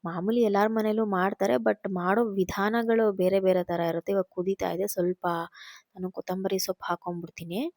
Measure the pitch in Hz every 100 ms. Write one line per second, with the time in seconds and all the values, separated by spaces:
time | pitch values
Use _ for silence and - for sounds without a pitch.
0 | 170 165 185 240 226 202 214 220 214 214
1 | 220 190 190 202 196 247 226 208 196 185
2 | 175 208 233 196 185 180 202 233 233 226
3 | 220 190 185 196 190 185 175 170 170 165
4 | - 196 185 - 180 196 185 170 202 -
5 | 175 180 180 170 170 - - - _ 185
6 | 185 - - 185 185 190 - 185 - 175
7 | - 175 175 - 170 185 311